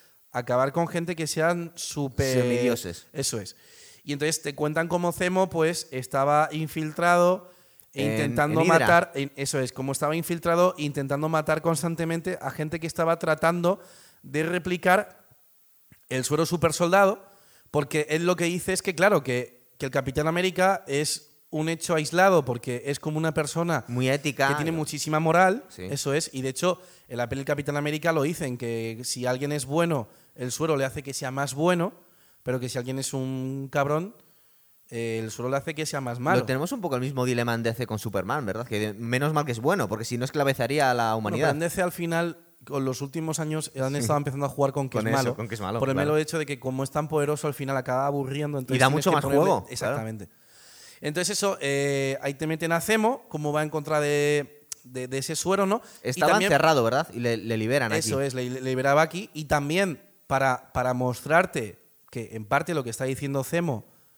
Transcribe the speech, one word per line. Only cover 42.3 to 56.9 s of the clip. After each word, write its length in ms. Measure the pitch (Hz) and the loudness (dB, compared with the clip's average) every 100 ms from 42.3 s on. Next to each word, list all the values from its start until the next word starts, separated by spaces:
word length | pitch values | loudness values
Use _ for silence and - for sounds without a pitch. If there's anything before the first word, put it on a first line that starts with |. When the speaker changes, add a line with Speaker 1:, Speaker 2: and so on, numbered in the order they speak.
| - _ _ 113 | -6 _ _ -6
Speaker 1:
con 180 | 139 131 | -2 -2
los 160 | 123 | -2
últimos 380 | 139 160 160 156 | -6 -4 -4 -2
años, 320 | 156 156 - 135 | -2 -2 -4 -2
han 120 | 131 | -2
Speaker 2:
Sí. 60 | 143 | 0
Speaker 1:
estado 180 | 117 147 | 2 2
empezando 280 | 143 139 139 | 0 -2 -2
a 40 | |
jugar 220 | 139 139 | 2 2
con 160 | 143 131 | 2 -2
que 80 | 113 | 0
Speaker 2:
Con 100 | 110 | 2
Speaker 1:
es 60 | |
Speaker 2:
eso, 40 | 135 | 2
Speaker 1:
malo. 120 | 123 104 | 2 -2
Speaker 2:
con 120 | 110 | -6
que 60 | 107 | -4
es 60 | |
malo, 180 | 95 117 | -4 0
Speaker 1:
Por 100 | 135 | 0
el 60 | 135 | 2
Speaker 2:
claro. 160 | 147 | 2
Speaker 1:
mero 60 | 151 | 2
hecho 200 | 151 160 | 0 -4
de 60 | 143 | -4
que 140 | 127 | -6
como 240 | 131 131 | -4 -4
es 80 | 135 | -2
tan 160 | 151 151 | -2 0
poderoso, 380 | 156 143 147 151 | 0 0 0 -2
al 60 | |
final 220 | 139 135 135 | -4 -2 -2
acaba 280 | 131 127 143 | 0 0 0
aburriendo. 500 | 143 135 143 147 139 | -2 -2 -4 -2 -4
Entonces 200 | 127 127 | -2 4
Speaker 2:
Y 20 | |
da 80 | 131 | 6
Speaker 1:
tienes 80 | 147 | 6
Speaker 2:
mucho 120 | 180 | 4
Speaker 1:
que 40 | 151 | 2
Speaker 2:
más 80 | |
Speaker 1:
ponerle 180 | 139 143 190 | 4 4 4
Speaker 2:
juego, 140 | 120 | 2
claro. 100 | - | -2
Speaker 1:
Exactamente. 560 | 123 123 135 113 110 92 _ _ - - - - - | -6 -4 -4 -6 -10 -14 _ _ -20 -20 -20 -20 -10
Entonces 360 | 151 160 180 202 | -6 -4 -2 0
eso, 200 | 196 196 | 0 0
eh, 560 | 139 139 143 139 135 135 | 0 0 0 0 0 -2
ahí 120 | 143 139 | -4 -4
te 100 | 156 | -4
meten 260 | 156 165 | -2 0
a 80 | 165 | 0
Zemo, 420 | 202 220 220 269 - | 2 2 2 0 -6
como 220 | 151 147 | -4 0
va 100 | 151 | 0
en 60 | 151 | 0
contra 300 | 156 147 151 | -4 0 0
de... 680 | 147 147 147 147 131 - _ - | 2 2 2 2 -2 -12 _ -18
de, 240 | 127 127 127 | -12 -10 -6
de 100 | 135 | -4
ese 180 | 151 156 | -4 -4
suero, 300 | 175 196 190 | 0 2 2
¿no? 160 | 226 - - | 0 -4 -8
Y 60 | 123 | -6
Speaker 2:
Estaba 240 | 180 147 | 2 4
Speaker 1:
también 180 | 202 190 | 4 4
Speaker 2:
encerrado, 320 | 147 160 143 | 6 6 6
¿verdad? 240 | 113 | 4